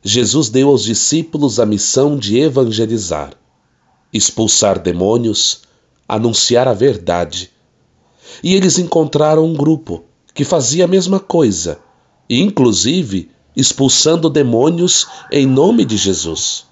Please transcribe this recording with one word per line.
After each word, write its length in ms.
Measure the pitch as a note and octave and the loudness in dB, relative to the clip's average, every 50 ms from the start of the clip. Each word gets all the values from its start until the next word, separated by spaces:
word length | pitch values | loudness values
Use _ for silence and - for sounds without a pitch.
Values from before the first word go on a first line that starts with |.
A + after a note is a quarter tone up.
Jesus 460 | _ G2+ G#2+ B2 A#2+ G#2 A#2+ D3+ D3 | _ -2 0 0 0 0 0 0 -2
deu 220 | A2 A2 C3 C3+ C#3+ | 0 0 2 4 4
aos 160 | C#3+ B2 G#2 | 4 2 2
discípulos 720 | A2 A2+ - - - D3+ D#3+ D#3+ - - D3+ C#3+ C3 G#2 A2+ | -2 -2 -2 -2 0 0 -2 -2 -4 -4 -2 -2 0 0 0
a 60 | A2+ | 0
missão 520 | G#2+ G#2+ G2+ - - - C3 C#3 D3 D3 | 0 0 -2 -2 -2 0 2 2 2 0
de 220 | C#3 G#2+ G2+ G#2+ B2 | -2 -2 -2 0 2
evangelizar, 920 | D3 D#3 B2 C3+ C3 A#2 A2 G#2+ A2+ A2 A#2 A2 G2+ E2+ D#2+ D2+ C#2+ C#2 - _ _ _ _ _ _ _ _ _ _ _ _ _ _ _ - | 0 2 2 0 0 0 0 -2 -2 -2 -2 -6 -4 -6 -6 -6 -8 -10 -14 _ _ _ _ _ _ _ _ _ _ _ _ _ _ _ -4
expulsar 680 | A2 - - - - A2+ G2+ - - A2 G2+ F#2+ F2 | -2 -2 -2 0 0 0 0 2 2 2 2 0 0
demônios, 840 | D#2+ F2+ E2+ F2 F#2 G2+ A2 B2 A#2+ A2 G2 - - - - - _ _ _ _ _ _ _ _ _ | -2 -4 -2 0 0 0 0 0 0 -2 -2 -2 -2 -4 -4 -8 _ _ _ _ _ _ _ _ _
anunciar 640 | - G#2+ A2 A2+ A#2 A2+ - - - A#2+ A#2+ B2+ C3 | -6 -4 -2 -2 0 0 0 0 2 2 2 2 2
a 40 | A2+ | 0
verdade. 760 | F#2+ B2 C#3 A2 F2+ F2 E2+ F2 F2 F2 D#2+ E2 F2 F#2 - _ _ _ _ _ _ _ _ _ _ _ _ _ _ _ - - - | 2 2 0 0 0 -4 -4 -2 -2 -4 -6 -8 -14 -14 -14 _ _ _ _ _ _ _ _ _ _ _ _ _ _ _ -20 -18 -6
E 140 | - E3+ F#3 | -2 0 2
eles 240 | G3 F#3+ F3+ - F#3 | 2 2 2 2 0
encontraram 680 | F3+ E3 - E3 D#3 D3+ - D3 D#3 D3+ D#3 D#3+ D#3+ | -2 0 0 0 0 0 0 0 2 2 4 2 2
um 80 | E3 E3 | 0 0
grupo 520 | C#3+ C#3+ D#3 D#3+ D3 - - F2 D#2+ - _ _ _ _ _ _ | 0 2 0 0 0 -2 -10 -12 -12 -12 _ _ _ _ _ _
que 120 | - C#3+ | -6 -2
fazia 400 | - F#3 D#3 C3 - D3 F3 F3+ | 0 0 0 0 0 2 2 2
a 20 | |
mesma 320 | E3+ F#3 F#3+ F3 F3+ G3 F#3+ | 2 2 0 2 0 -2 -2
coisa, 640 | - - - E3+ D#3 A2 F#2+ - - E2+ D2 - _ _ _ _ _ _ _ _ _ _ | -2 -2 0 2 2 2 0 -2 -6 -8 -8 -10 _ _ _ _ _ _ _ _ _ _
inclusive 1000 | A2+ B2+ F3+ G#3 G#3 - C3 A#2+ G#2 F2 F2 A2+ D#3+ F#3 D#3+ G#2+ G2 F2+ D#2+ - _ _ _ _ _ | 0 0 0 0 2 2 2 2 2 2 0 0 0 -2 -2 -2 -6 -6 -6 -8 _ _ _ _ _
expulsando 760 | B2 C3 - - - C3+ C3 - - - D#3 E3 E3+ D#3+ - | -2 -2 -2 0 0 0 2 2 2 2 2 0 2 0 0
demônios 760 | C#3 D#3 C#3 A#2+ A#2 A2+ C3 D#3+ E3+ E3+ F3 F3+ - - - - - - - - | 0 0 0 2 2 2 2 2 2 0 -2 0 0 -2 -4 -6 -12 -20 -12 -2
em 160 | - C#3+ C3+ | 0 0 2
nome 380 | C3+ C3 C3+ D#3 G3 B3 A3+ - | 2 2 4 4 4 2 2 0
de 140 | A#2+ A2 | 0 -2
Jesus. 680 | G2+ - G2 F#2 D#2+ - E2+ D#2+ - - - - - - _ | -2 -2 -2 -2 -2 -4 -8 -6 -6 -6 -8 -8 -10 -14 _